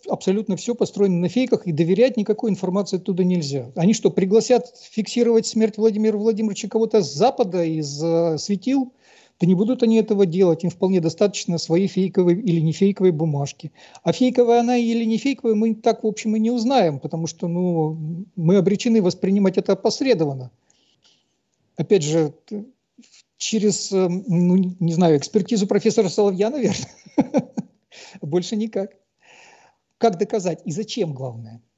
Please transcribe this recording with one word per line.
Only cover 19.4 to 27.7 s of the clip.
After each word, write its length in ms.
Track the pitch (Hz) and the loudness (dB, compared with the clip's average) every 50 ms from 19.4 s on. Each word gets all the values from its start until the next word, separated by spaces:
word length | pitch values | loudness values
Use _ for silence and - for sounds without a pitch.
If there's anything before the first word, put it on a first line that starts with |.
| 196 190 185 | 2 0 0
это 160 | 190 185 - 196 | 0 0 0 -2
опосредованно. 800 | 190 - 220 - - 285 269 226 160 160 143 135 131 127 123 _ _ _ _ _ _ _ _ _ _ _ _ _ _ _ _ _ _ _ _ _ _ _ _ _ | 0 -2 -2 -2 0 0 2 2 2 0 -2 -4 -6 -10 -16 _ _ _ _ _ _ _ _ _ _ _ _ _ _ _ _ _ _ _ _ _ _ _ _ _
Опять 260 | - 160 - 214 185 143 | -8 0 2 2 2 2
же, 300 | 147 156 165 156 147 - _ _ | 2 0 0 0 0 -4 _ _
т-, 180 | - 214 208 214 269 _ _ _ _ _ _ - _ _ _ _ _ _ | -12 -12 -12 -12 -14 _ _ _ _ _ _ -20 _ _ _ _ _ _
через, 540 | - - - 220 220 202 208 - - - - | -12 -6 -4 -2 0 2 0 0 -2 -4 -4
э, 160 | 196 190 185 175 | -2 0 0 0
ну, 460 | 175 190 285 262 170 175 175 175 180 190 185 185 180 - | -2 -4 -4 0 0 2 4 4 4 4 2 0 -2 -2
не 140 | 175 170 160 | -2 -2 2
знаю, 240 | 170 180 165 156 | 2 4 4 4
экспертизу 500 | 143 - - - 214 - - 233 196 202 | 2 2 0 -2 -2 0 0 0 0 0
профессора 420 | - 202 202 - 220 - 233 202 175 | 0 0 0 0 2 2 2 0 0
Соловья, 400 | - 220 208 202 185 180 202 226 | 0 0 0 0 0 0 -2 -2
наверное. 380 | 294 294 226 190 - - 135 - - _ - - _ | -2 -2 -2 -2 -2 -4 -8 -12 -16 _ -20 -8 _
<laughs> 540 | - - - - 269 - - - - - - | -4 -4 -2 -2 -4 -4 -4 -8 -12 -12 -12